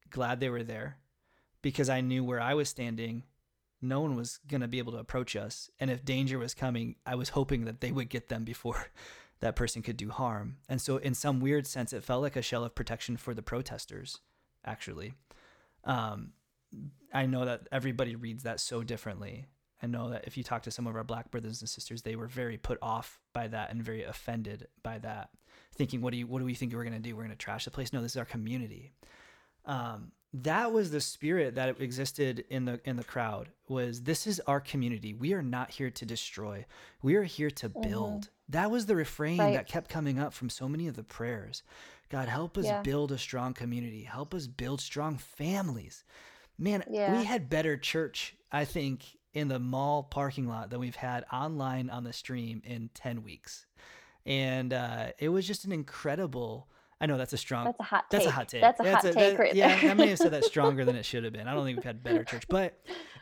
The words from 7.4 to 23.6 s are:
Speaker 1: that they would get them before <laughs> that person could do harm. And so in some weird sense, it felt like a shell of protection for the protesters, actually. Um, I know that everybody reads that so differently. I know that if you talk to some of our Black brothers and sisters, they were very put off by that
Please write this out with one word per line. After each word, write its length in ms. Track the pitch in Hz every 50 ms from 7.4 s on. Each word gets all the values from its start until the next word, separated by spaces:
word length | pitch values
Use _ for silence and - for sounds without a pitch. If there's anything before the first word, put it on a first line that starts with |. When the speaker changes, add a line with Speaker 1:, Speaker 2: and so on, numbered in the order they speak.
| 135 - 143 120 113
Speaker 1:
that 160 | 113 113 -
they 100 | 127 123
would 180 | 135 135 120 117
get 200 | - 120 - -
them 140 | 120 113 113
before 440 | 113 117 - - 117 - - - - - - - - -
<laughs> 260 | - - - _ -
that 160 | - 113 -
person 260 | - 120 113 - 113
could 160 | 107 123 113
do 120 | 117 104 107
harm. 480 | - - 131 120 110 104 104 117 131 - _ -
And 100 | 135 123
so 180 | - 143 131
in 160 | 131 - 135 123
some 240 | - - 143 135 127
weird 260 | 131 139 147 147 135
sense, 240 | - - 131 117 -
it 120 | 131 104 -
felt 180 | - 123 127
like 140 | 147 139 -
a 60 | 131
shell 220 | 117 - 127 117 117
of 120 | 117 -
protection 420 | - 113 - 113 - - - 120
for 160 | 117 - 127 117
the 80 | 110
protesters, 800 | - - 120 123 131 - - - - - 104 101 135 135 - - _ _ _ _ _ _ _ _ -
actually. 500 | 110 110 - - 92 80 78 95 113 131 - _ - - - - - - _ _ _ _ _ -
Um, 500 | - 131 120 113 110 104 - - 95 - _ _ _ _ _ _ _ - - 139 143 - _ - - -
I 120 | 139 135
know 180 | 131 131 127 127
that 220 | 123 120 - - -
everybody 440 | 139 131 123 135 120 123 131 120 117
reads 280 | 117 120 113 110 120 -
that 160 | 113 113 -
so 240 | - - 127 117 113
differently. 640 | 117 117 110 - 113 95 98 101 95 - 117 135 - _ _ _ _ _ _
I 60 | -
know 240 | 120 120 120 117 120
that 120 | 120 - -
if 120 | - -
you 60 | 131 120
talk 200 | - 123 113 -
to 80 | 120
some 160 | - - 120
of 80 | 113 110
our 80 | 110 113
Black 260 | 120 113 117 117 -
brothers 300 | - 120 110 110 110 -
and 60 | 110
sisters, 360 | 110 - - - - 117 117 -
they 120 | 110 113
were 120 | 113 113
very 300 | 117 127 127 123 117 113
put 200 | 104 - - 120 -
off 380 | 110 113 110 117 120 - - - _ _ -
by 160 | 120 113 110
that 200 | 113 107